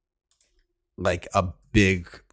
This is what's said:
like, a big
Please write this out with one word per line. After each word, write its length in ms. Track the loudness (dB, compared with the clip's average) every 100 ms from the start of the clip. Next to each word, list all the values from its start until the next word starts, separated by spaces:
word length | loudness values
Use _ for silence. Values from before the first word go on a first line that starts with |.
| _ _ _ _ _ _ _ _ _ -8
like, 300 | -4 -4 -4
a 140 | -4 -4 -6 _
big 360 | 2 4 2 -6 -20 _